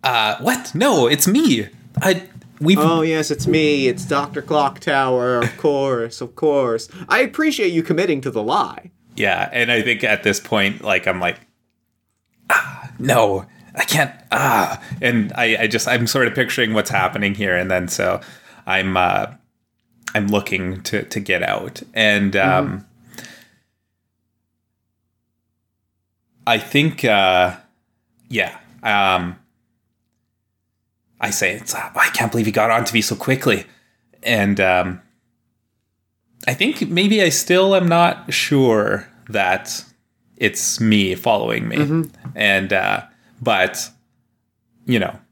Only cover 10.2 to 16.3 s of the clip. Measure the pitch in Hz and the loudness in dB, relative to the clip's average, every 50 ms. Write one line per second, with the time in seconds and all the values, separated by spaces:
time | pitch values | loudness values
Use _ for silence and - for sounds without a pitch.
10.2 | - 107 98 - - - - 104 98 101 104 - - 107 95 92 - - 90 92 | 2 0 0 0 -4 -2 0 0 2 0 -2 -4 -4 -2 -2 0 0 -2 -2 -2
11.2 | 90 87 87 - _ _ _ _ _ _ _ _ _ _ _ _ _ _ _ _ | -2 -4 -4 -6 _ _ _ _ _ _ _ _ _ _ _ _ _ _ _ _
12.2 | _ _ _ _ _ - - - - - - - - - - - 120 131 123 120 | _ _ _ _ _ -2 -2 -2 -2 -4 -12 -16 -18 -18 -12 -6 0 2 4 4
13.2 | 113 101 98 95 95 - _ - - - - - - - - 160 143 131 - - | 4 4 2 -2 -6 -10 _ -20 -20 -12 -6 -6 -4 0 0 0 0 -2 -4 -18
14.2 | - _ - - 143 131 117 107 90 - - - - - 127 - 135 120 120 113 | -8 _ -2 0 0 2 2 2 0 0 -4 -10 -10 -12 -8 -2 0 2 2 2
15.2 | 104 104 - - 120 113 110 104 113 107 113 110 - 120 123 123 120 110 - 139 | 0 -2 -2 0 2 2 2 2 0 0 0 -2 0 0 0 0 0 0 0 0
16.2 | 127 113 | 0 0